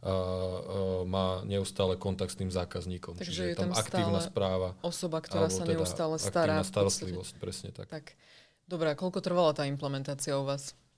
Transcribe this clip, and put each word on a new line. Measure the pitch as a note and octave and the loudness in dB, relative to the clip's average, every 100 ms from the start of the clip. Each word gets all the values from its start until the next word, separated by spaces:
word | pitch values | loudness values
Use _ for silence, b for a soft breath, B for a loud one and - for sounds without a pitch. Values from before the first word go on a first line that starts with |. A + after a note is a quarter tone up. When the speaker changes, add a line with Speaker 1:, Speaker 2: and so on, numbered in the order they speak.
Speaker 1:
a, | F#2+ | 2
e, | F#2+ F#2 F#2 F#2 F2+ - F#2+ F#2+ F#2 | 2 2 0 -2 -4 -4 -2 0 0
má | F#2 F#2+ F#2 F#2 | 0 2 2 0
neustále | - G2 F#2+ - F#2+ | 0 -2 -2 2 2
kontakt | F#2 G2+ F#2 F#2 | 2 -2 -2 -2
s | - | -2
tým | G2 | -2
zákazníkom. | F2+ F2 F#2+ F2 F2+ - F2 | -2 -2 -4 -6 -6 -8 -8
Speaker 2:
Takže | F3 | -6
Speaker 1:
Čiže | E3 | -2
Speaker 2:
je | F3+ | -2
Speaker 1:
je | E3+ | 0
tam | F3+ | 2
Speaker 2:
tam | F3+ | 2
Speaker 1:
aktívna | G#3 - - F#3 | 2 2 2 2
Speaker 2:
stále | E3 | 0
Speaker 1:
správa, | - F#2+ F#2 F#2 F#2+ | 0 2 2 -2 -2
Speaker 2:
osoba, | F3 E3 F3+ D#3+ | -4 -2 -2 -4
ktorá | - - F#3+ | -2 0 2
Speaker 1:
alebo | |
Speaker 2:
sa | F#3 | 2
Speaker 1:
teda | - E3 | 0 0
Speaker 2:
neustále | D#3+ - E3 D#3+ | 0 0 -2 0
Speaker 1:
aktívna | - | 0
Speaker 2:
stará | F3+ D#3 | 2 4
v | D#3 | 4
podstate. | - | 2
Speaker 1:
starostlivosť, | - G2 - F#2 F2+ F#2 - | 4 4 4 -2 -6 -8 -8
presne | F#2+ F#2+ F#2+ | -8 -8 -10
tak. | - - | -12 -10
Speaker 2:
Tak. | D#3 - - b b b b | -10 -12 -20 b b b b
Dobre, | - F3 D#3+ | -8 0 0
a | C#3+ | 2
koľko | F#3 F#3 | 0 0
trvala | F#3 F3 E3 | 2 6 6
tá | D3 | 6
implementácia | C#3+ C#3 C#3+ C#3 C#3 C#3 - | 0 0 -2 -2 -4 -4 0
u | C#3 | 0
vás? | C3+ C#3 - - _ | 0 -2 -4 -14 _